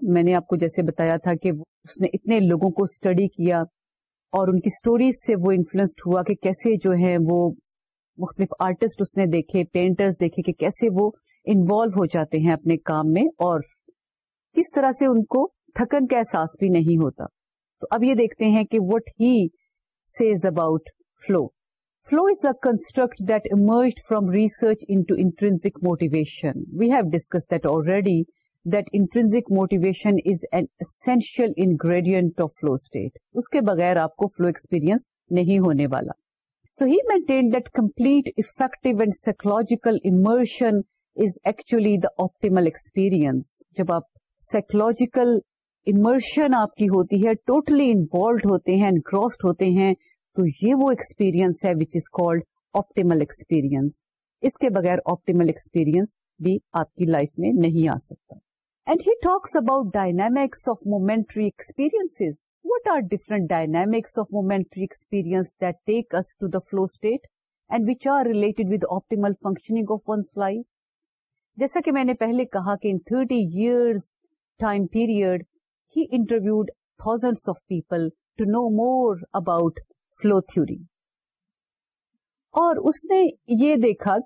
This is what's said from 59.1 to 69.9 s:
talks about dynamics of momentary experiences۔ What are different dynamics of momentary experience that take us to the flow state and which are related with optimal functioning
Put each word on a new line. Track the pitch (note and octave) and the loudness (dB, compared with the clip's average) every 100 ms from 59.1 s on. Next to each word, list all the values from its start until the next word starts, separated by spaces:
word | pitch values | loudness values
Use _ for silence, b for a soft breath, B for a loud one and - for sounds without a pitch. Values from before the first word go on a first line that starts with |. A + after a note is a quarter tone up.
| A#4 F4 | 0 0
talks | F#4+ F#4+ D#4+ | -2 -2 -2
about | A#3+ C4+ A3 G#3 F#3+ | 0 0 -2 -2 -2
dynamics | F3 G#3+ B3+ C4+ - - | 0 0 0 -2 -4 -6
of | A3+ G3+ G3+ | -6 -4 -2
momentary | F#3+ A3+ G#3+ - G#3+ | 0 -2 -4 -4 -4
experiences۔ | - - - C#4+ A4 F#4 - F3 D3+ _ _ E4 | -6 -14 -4 -2 -2 -4 -4 -6 -6 _ _ -6
What | A#4+ A#4+ D#4+ | -4 0 -2
are | F#3+ | -2
different | G3+ - G#3 E3+ | -6 -4 -4 -2
dynamics | E3+ D#3+ D#3+ G3 A3+ A3 - | -2 -2 -2 0 -2 -4 -6
of | G#3 G#3 | -6 -4
momentary | F#3+ G3 F3+ - F#3+ | -2 -2 -4 -8 -10
experience | - - G3+ E3+ F#3 F3+ - F3+ | -12 -8 -6 -2 -2 -4 -4 -6
that | E3+ - | -6 -4
take | A3 A#3 F3 | -4 -2 -6
us | F#3 - | -6 -8
to | G3 | -6
the | F#3 | -6
flow | - G3 F#3+ | -6 -4 -4
state | - G#3+ B3 - _ _ _ - | -4 -4 -4 -6 _ _ _ -8
and | A#3 | -4
which | G#3+ B3 C4+ | -2 -2 -2
are | C#4 B3 | 0 0
related | A3 G#3 G#3+ F#3+ | 0 -2 -2 -2
with | G3+ F3 F#3 | -2 -4 -6
optimal | - A3 G3+ G3 G3+ | -6 -2 -2 -2 -6
functioning | F#3 - A3+ G3+ | -8 -4 -4 -4